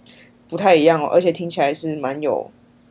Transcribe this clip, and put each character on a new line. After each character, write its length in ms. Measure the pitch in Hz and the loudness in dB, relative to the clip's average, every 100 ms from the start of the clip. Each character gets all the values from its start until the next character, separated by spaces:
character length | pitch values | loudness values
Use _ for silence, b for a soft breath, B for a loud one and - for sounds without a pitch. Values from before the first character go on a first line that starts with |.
| b b b _ _ | b b b _ _
不 80 | 170 | -2
太 180 | 196 170 | 4 4
一 80 | |
样 180 | 151 165 | 4 2
哦， 60 | 147 | 2
而 140 | 170 | 2
且 100 | 180 | 0
听 180 | 165 170 | -2 -6
起 120 | 175 | -2
来 120 | 143 | -2
是 220 | 156 160 156 | -2 -6 -6
蛮 260 | 135 139 | -6 -4
有 300 | 151 85 - _ _ _ _ | -4 -4 -6 _ _ _ _